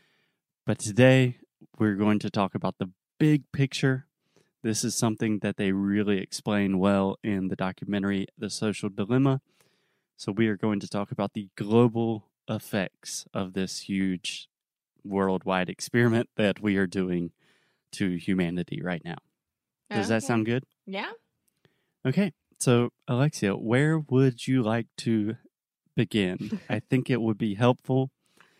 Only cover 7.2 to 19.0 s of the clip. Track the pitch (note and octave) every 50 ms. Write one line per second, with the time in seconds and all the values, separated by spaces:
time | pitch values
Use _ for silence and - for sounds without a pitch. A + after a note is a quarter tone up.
7.2 | - A2 G2+ F#2+ F#2 F#2 - - F#2+ F#2 F#2 - F#2+ F#2+ G2+ G2+ F#2+ G2 G2 F#2+
8.2 | G2 - _ - A2 G2+ - - A2 G#2+ F#2+ - - G#2 F#2+ G#2 G2+ G2 B2 C3
9.2 | C#3 C#3 C3+ C3+ - _ _ _ _ _ _ _ _ _ _ _ _ _ _ -
10.2 | - - G2+ G#2 A2+ A2 G#2 F#2 - A2 G#2 G2+ F#2+ F#2 - G#2 G2+ - - -
11.2 | G2+ G2 - G#2+ G2+ G2 _ - G#2+ G2+ A2 A#2+ B2 A#2+ A2 A#2 A#2 A2+ A2+ G#2+
12.2 | - _ _ _ _ - A2+ G#2 - - - G#2 F#2 - - _ - - - -
13.2 | - - - - G2 F2+ F#2 F#2+ F#2+ F2+ - - - - G2+ F#2+ F#2+ F#2+ F#2 F2
14.2 | - - - - - - _ _ _ _ _ _ _ _ _ _ - G2+ G2 G2
15.2 | G2 F#2+ F#2+ F2+ - F#2+ F#2 F#2 F2+ E2+ F#2 - - - - A#2+ A#2+ A#2+ A2+ A#2
16.2 | A#2 - _ - A2 G2 F#2 - G#2 G#2+ G2 G2 G2 F2 E2+ G2 F#2 F#2 F2+ F2
17.2 | F2 - - _ _ _ _ _ _ _ _ _ _ _ - - G#2 F#2 F2+ E2+
18.2 | E2 - F#2+ F#2 F2+ E2+ F2 F2 F2 - - - - F2+ F2+ E2